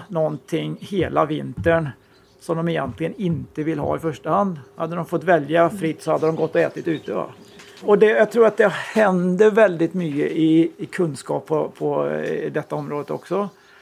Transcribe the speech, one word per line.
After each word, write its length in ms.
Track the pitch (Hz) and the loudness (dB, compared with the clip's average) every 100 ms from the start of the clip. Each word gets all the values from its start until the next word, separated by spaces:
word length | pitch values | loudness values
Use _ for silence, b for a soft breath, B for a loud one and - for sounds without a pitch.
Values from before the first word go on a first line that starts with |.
| - | -2
någonting 720 | 165 156 151 - 160 151 160 | -2 -2 -4 -6 -6 -4 -8
hela 460 | - 196 - 147 151 | -6 -4 0 0 0
vintern 640 | 151 135 127 - 165 147 - b b b b | -2 -8 -2 2 2 0 -8 b b b b
som 180 | - 165 | -6 -4
de 100 | 170 | -2
egentligen 440 | 160 135 - 165 - | -2 -4 -6 -8 -4
inte 460 | 180 160 123 - | -4 -4 -6 -6
vill 160 | 156 151 | -4 -4
ha 160 | 143 151 | -4 -4
i 40 | |
första 300 | 160 143 160 | -4 -6 -2
hand. 300 | 185 196 156 120 - | 0 0 -4 -14 -10
Hade 200 | 165 175 | -6 -6
de 100 | 160 | -4
fått 180 | 165 | -4
välja 460 | 160 165 143 165 170 | 2 2 2 2 2
fritt 320 | 202 160 147 | 0 -6 -4
så 80 | 160 | -2
hade 140 | 156 156 | 0 0
de 100 | 160 | 0
gått 200 | 156 170 | 0 0
och 60 | |
ätit 260 | 156 156 170 | 0 -2 -6
ute, 260 | 151 - | -6 -6
va? 120 | - - - B B B B | -6 -8 -12 B B B B
Och 140 | - 202 | 2 6
det, 60 | 214 | 6
jag 220 | 226 214 | 4 2
tror 140 | 240 220 | 6 4
att 120 | 214 | 6
det 100 | 208 | 2
händer 840 | - - 214 208 180 180 180 214 | 2 -2 2 2 2 0 4 4
väldigt 420 | 208 208 165 165 | 6 4 4 -2
mycket 380 | 185 165 143 147 | 0 -4 -2 -2
i, 400 | 160 156 160 165 - | 2 4 6 4 -2
i 80 | 156 | -8
kunskap 600 | - 165 - - 147 - | -2 -2 -4 -6 -6 -2
på, 240 | 151 156 - | -2 -2 -4
på, 300 | 151 147 147 | -2 -2 -2
eh, 440 | 151 156 160 156 | -2 -4 -4 -4
detta 240 | 147 147 151 | -6 -6 -8
området 360 | 147 147 139 | -6 -8 -6
också. 380 | 147 - 185 202 b b b | -8 -4 -4 -4 b b b